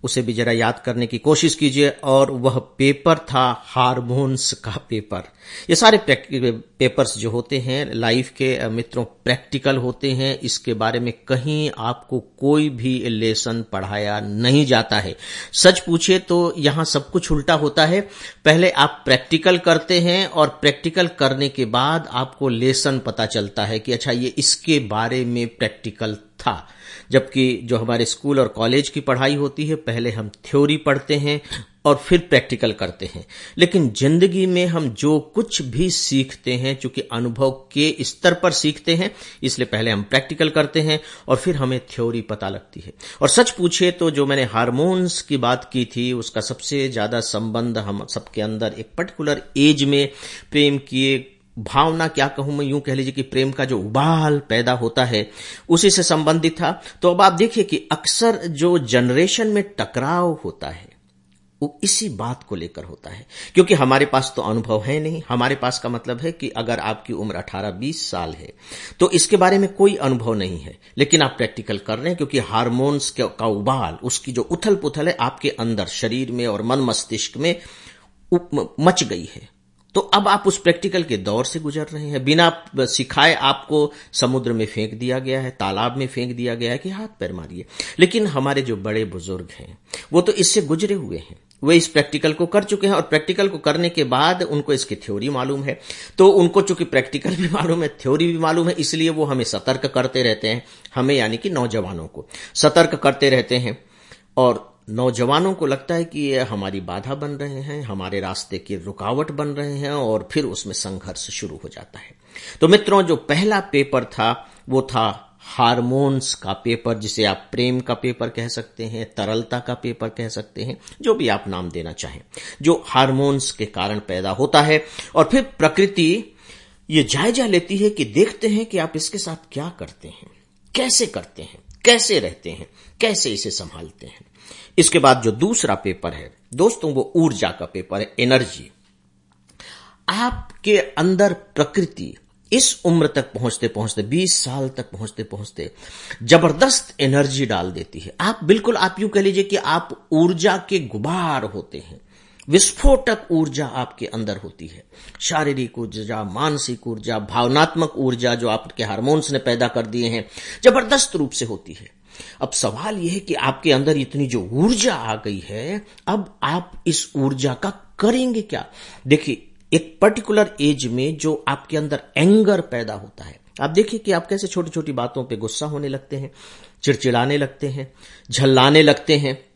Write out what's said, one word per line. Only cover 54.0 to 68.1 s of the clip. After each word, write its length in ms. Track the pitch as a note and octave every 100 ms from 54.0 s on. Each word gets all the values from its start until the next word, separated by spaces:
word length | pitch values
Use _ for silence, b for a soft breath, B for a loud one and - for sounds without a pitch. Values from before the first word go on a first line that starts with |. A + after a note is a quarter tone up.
| D3 D#3+ D#3 D3
पैदा 340 | - A2+ A#2+
होता 320 | B2 A#2 -
है, 260 | B2 A2+ G#2 B B B B
उसी 220 | E3+ G3+
से 120 | -
संबंधित 580 | E3+ D#3+ D#3 D#3+ D#3+ D#3+
था। 220 | E3 F3 B B
तो 80 | F3+
अब 120 | F3
आप 100 | G3
देखिए 320 | E3+ A3 A3+
कि 240 | G3 - -
अक्सर 540 | D#3 - - A3+ A3 F3
जो 320 | C#3+ E3+ F3
generation 680 | B2 B2 B2 C3 F#3 - A3
में 180 | G#3 G3+ -
टकराव 600 | G#2 A#2+ C3+ F3 F3 D#3
होता 240 | - - C#2
है, 200 | E2 - _ _ _ _ _ _ _
वो 160 | D3 -
इसी 260 | G3 - A3
बात 360 | G#2 A2+ B2
को 120 | - F#2
लेकर 280 | E2+ -
होता 260 | D#2+ D#2 D2+
है, 160 | F#2+ - B B
क्योंकि 200 | - F3
हमारे 320 | D#3+ B2+ C3 C#3+
पास 260 | C3 C3 -
तो 60 |
अनुभव 400 | D#2+ A2+ A2+ G#2+
है 180 | G#2 D3
नहीं। 220 | D#3 E3 -
हमारे 260 | B2 B2
पास 240 | C3+ B2 -
का 100 | B2
मतलब 320 | A#2+ A#2+ B2
है 120 | E3
कि 160 | E3+ C3
अगर 300 | - A#2 A#2
आपकी 340 | D#2 A2 -
उम्र 220 | G#2 G#2+
अठारह 360 | F2 F2+ F#2 G#2
बीस 400 | F#2 C3 E3 -